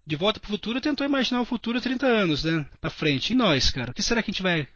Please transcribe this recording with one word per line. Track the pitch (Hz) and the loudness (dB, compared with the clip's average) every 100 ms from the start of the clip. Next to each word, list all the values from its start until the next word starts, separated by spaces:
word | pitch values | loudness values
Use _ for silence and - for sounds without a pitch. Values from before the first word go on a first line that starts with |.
| - | -8
De | 147 | -2
Volta | 202 - | 0 0
pro | - | -4
Futuro | 208 202 247 | -6 -4 -2
tentou | 302 269 285 | -2 0 0
imaginar | 277 247 247 | 0 0 0
o | |
futuro | 233 233 226 240 | -2 -4 -4 -2
trinta | 254 254 269 | -2 0 2
anos, | 226 185 143 | 4 2 0
né, | 160 165 143 - | 0 -2 -2 -8
pra | 160 | -10
frente. | - 156 135 - | -2 0 0 2
E | 247 | 2
nós, | 220 139 - | 4 4 2
cara, | - 127 | 2 -4
o | |
que | 131 | -4
será | 202 233 | 0 0
que | 208 | -2
a | |
gente | - | -2
vai, | 185 165 139 | 0 0 -2